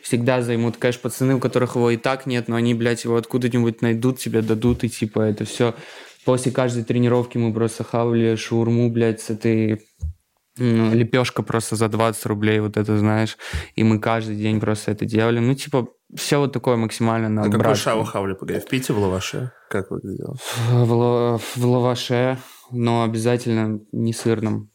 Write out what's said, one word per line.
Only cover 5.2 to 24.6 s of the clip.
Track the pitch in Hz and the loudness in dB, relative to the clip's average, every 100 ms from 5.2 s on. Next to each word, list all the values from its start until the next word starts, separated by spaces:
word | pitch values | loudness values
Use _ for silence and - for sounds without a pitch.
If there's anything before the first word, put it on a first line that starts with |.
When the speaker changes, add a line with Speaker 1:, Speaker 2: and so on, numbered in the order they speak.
Speaker 1:
это | 110 104 107 | 0 0 -6
все. | - 120 113 - - - - - | 0 0 0 -14 -20 -20 -8 0
После | 127 127 | 0 0
каждой | 123 127 120 | 0 0 -2
тренировки | 113 123 120 123 120 123 | -2 2 4 2 0 -2
мы | 117 | -2
просто | 110 113 - | 0 -2 -2
хавали | 117 120 120 117 113 110 | -4 -2 0 2 2 0
шаурму, | - 113 113 117 120 | 0 0 2 2 2
блядь, | 117 117 110 | 2 0 0
с | - | -6
этой, | 107 117 110 110 107 _ _ 80 - _ _ _ - | -2 0 2 2 -2 _ _ -12 -12 _ _ _ -2
м, | 123 113 113 | 2 4 4
лепешка | 117 113 131 123 - | 2 2 2 0 -2
просто | 110 113 - 110 | -2 -2 -2 0
за | 110 | 0
двадцать | 107 113 107 - | 2 0 0 -4
рублей, | 107 110 107 | 0 2 2
вот | 107 104 | 0 -2
это, | 104 107 | 0 2
знаешь, | 104 107 110 - - - - - | 4 2 0 -4 -8 -8 -6 0
и | |
мы | 110 107 | 2 4
каждый | 113 113 110 104 | 2 -2 -2 -4
день | 107 107 | 0 0
просто | 104 107 - | 0 -2 -2
это | 104 104 | -4 -2
делали. | 107 113 117 | 2 2 2
Ну, | 117 139 | 0 0
типа, | - 135 113 _ _ - | 0 -2 -2 _ _ -10
все | - 147 | 0 2
вот | 139 | 2
такое | 123 131 120 | 0 0 0
максимально | 113 - 113 113 110 | 0 0 0 0 0
на | 107 | 0
Speaker 2:
А | 104 | 2
какой | 104 | 2
Speaker 1:
братском. | 107 104 - | 2 2 0
Speaker 2:
шаву | 113 | -2
хавали, | 110 107 98 95 | -2 -2 -4 -6
погоди, | - - | -6 -6
в | - | -2
Пите, | 131 131 | -4 0
в | 117 | 0
Лаваше? | 101 92 - - 127 - _ | 2 0 -4 -6 -8 -12 _
Как | 101 92 | -6 -4
выглядело? | 92 101 95 - - - 120 117 | -8 -8 -10 -10 -10 -8 -4 0
Speaker 1:
В | 123 120 | 2 4
Ла-, | 117 120 120 120 117 - 123 | 4 4 2 2 0 -4 -2
в | 123 | 2
Лаваше, | 123 123 120 - 120 127 127 - - - | 2 2 0 -2 0 0 -2 -10 -20 -12
но | 123 117 117 | -2 0 2
обязательно | 113 113 113 120 120 113 110 107 - | 0 0 0 0 0 0 0 -4 -8
не | 113 113 | -4 -2
сырным. | 113 120 113 110 107 | -2 0 0 0 -4